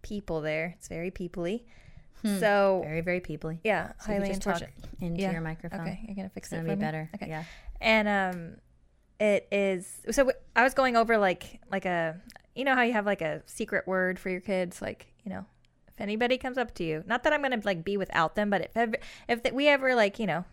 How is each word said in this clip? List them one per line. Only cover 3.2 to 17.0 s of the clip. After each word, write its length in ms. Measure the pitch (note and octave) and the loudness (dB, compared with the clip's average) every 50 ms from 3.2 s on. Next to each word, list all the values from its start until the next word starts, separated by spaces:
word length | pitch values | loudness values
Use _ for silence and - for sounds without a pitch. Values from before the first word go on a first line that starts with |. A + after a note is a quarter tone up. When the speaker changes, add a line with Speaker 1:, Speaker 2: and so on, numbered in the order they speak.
| F3+ - D3+ D3+ - D#3+ E3 E3 - | -2 -6 -10 -8 -6 -8 -8 -2 0
Speaker 1:
Yeah, 280 | A3 G3+ E3 F3+ - - - | 0 0 0 0 -6 -12 -10
Speaker 2:
So 120 | - G#3 | -4 -2
you 80 | G#3 G3+ | -2 0
Speaker 1:
highly 80 | G3 | 0
Speaker 2:
could 0 | G3 G3 | -2 -2
just 60 | F#3+ - | -2 0
talk 100 | G#3 F3 E3+ | -2 -2 -2
Speaker 1:
unfortunate. 400 | - - - - - - - - | -4 -8 -14 -16 -16 -14 -10 -6
Speaker 2:
into 200 | F#3 E3+ E3+ F3 | -6 -4 -2 -2
Speaker 1:
Yeah. 100 | G3 F#3+ | -2 -2
Speaker 2:
your 100 | F3 E3 | -2 -2
microphone. 400 | D#3+ D#3+ D#3+ D#3+ - E3+ F3+ - | -4 -6 -8 -8 -10 -10 -8 -8
Speaker 1:
Okay, 180 | E3 E3 F#3 F#3 A3 | -6 -8 -8 -8 -10
you're 100 | - G3 | -10 -8
gonna 140 | G3 F#3+ F#3+ | -10 -10 -10
fix 180 | _ G3 - | _ -14 -12
Speaker 2:
It's 60 | - - | -8 -6
Speaker 1:
it 20 | |
Speaker 2:
gonna 120 | E3 E3 E3 | -4 -2 -2
Speaker 1:
for 60 | D#3 | -2
Speaker 2:
be 40 | G3 | 0
Speaker 1:
me? 60 | D#3+ | 0
Speaker 2:
better. 240 | D#3 D#3 D#3 D#3 D#3+ - | -2 -2 -4 -8 -10 -10
Speaker 1:
Okay. 120 | G3+ - | -12 -10
Speaker 2:
Yeah. 160 | D#3+ D#3+ D#3 D#3+ - - - - - - - | -8 -8 -8 -10 -12 -16 -16 -16 -14 -12 -2
Speaker 1:
And, 260 | - A3+ A3 A3 G#3 | 2 4 4 4 4
um, 500 | G#3 G3+ G3 F#3+ F#3 F3+ F3 E3+ - - - _ _ _ _ _ _ _ _ _ _ _ - | 4 2 2 0 0 -4 -6 -10 -12 -16 -18 _ _ _ _ _ _ _ _ _ _ _ 0
it 280 | G#3+ G#3+ G3+ F#3 - _ | 2 4 4 2 0 _
is, 500 | G3 G3+ G3 G3 F#3+ F3+ F#3 - - - - - | 0 0 2 2 0 -2 -6 -10 -16 -10 -8 0
so 120 | A3+ C#4+ C4+ | 2 4 4
w-, 140 | B3+ - - - - _ | 4 2 -2 -10 0 _
I 80 | A3+ A#3+ | 4 4
was 100 | C4 C4 | 6 4
going 220 | - C4 B3+ A#3+ | 4 2 4 6
over, 220 | A#3 A3+ A3+ A#3 | 4 6 6 4
like, 420 | G#3+ G3+ F#3 F3 - - - - - - - | 4 6 4 2 0 -6 -18 -18 -20 -8 -6
like, 140 | - G3 - | -6 -2 -2
a, 360 | F#3 F3+ E3+ E3 D#3+ D#3+ F#3 - - - - _ _ _ | 0 0 0 0 -2 -4 -8 -16 -20 -20 -20 _ _ _
you 100 | - C4+ | -2 2
know 120 | C#4 C4 | 4 4
how 60 | B3+ A#3+ | 4 4
you 100 | A#3 B3 | 4 4
have, 120 | G#3+ G3 | 2 2
like, 160 | G#3 G3+ G3 | 2 0 0
a 200 | E3 D#3 D3+ - - | 0 -4 -4 -6 -10
secret 400 | - - - A3 - G#3 - - | -14 -8 -8 -4 -2 -2 -2 0
word 320 | F3+ F#3+ F#3 F#3 F#3 F#3 F#3 | 0 0 2 2 2 0 -2
for 100 | - F#3+ | -4 -4
your 120 | F#3 F#3 | -6 -4
kids? 400 | - - G3 F#3 F3+ F3+ - - | -2 -2 0 0 0 -2 -6 -8
Like, 260 | G3+ - - _ - _ _ _ _ | -8 -8 -8 _ -18 _ _ _ _
you 60 | G3 | -10
know, 160 | F#3 F#3+ G3 _ _ _ _ _ _ _ _ | -10 -10 -12 _ _ _ _ _ _ _ _
if 120 | - - - | -20 -12 -10
anybody 360 | A3 G3 G#3+ A3 B3 A#3+ C4 | -6 -4 0 0 2 2 2
comes 200 | B3 - C4 B3 | 0 0 -4 -4
up 160 | C4 A#3+ A#3 - | -4 -4 -4 -4
to 80 | - F3 | -6 -4
you, 200 | D#3+ D#3 D#3 | -4 -4 -4